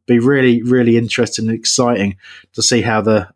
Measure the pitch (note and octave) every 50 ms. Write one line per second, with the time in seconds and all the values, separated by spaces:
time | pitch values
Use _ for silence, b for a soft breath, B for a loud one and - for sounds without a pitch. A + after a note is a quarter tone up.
0 | _ - B2 A#2 A#2 C3+ C#3+ C3+ C3 B2+ A#2+ A#2+ A2+ B2 B2+ B2+ A#2+ A#2 A2+ A#2
1 | A#2+ G#2+ - - A#2 G#2+ - - A2 A2 A2+ A2+ A2+ - - - B2 A#2+ A#2+ G2
2 | G2+ G2+ F#2+ B B B B B B B _ - - - B2+ A#2 G2 A#2 A2 A2
3 | G2+ A2 A2 G#2 F#2 - _